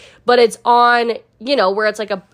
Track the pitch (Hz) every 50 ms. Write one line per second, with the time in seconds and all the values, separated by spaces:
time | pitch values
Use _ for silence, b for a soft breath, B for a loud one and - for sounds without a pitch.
0 | B B B B B 240 247 247 240 220 - - - 233 240 240 240 240 240 240
1 | 233 233 220 - - _ _ - 220 254 285 247 190 190 196 214 214 214 208 220
2 | 214 196 202 185 - _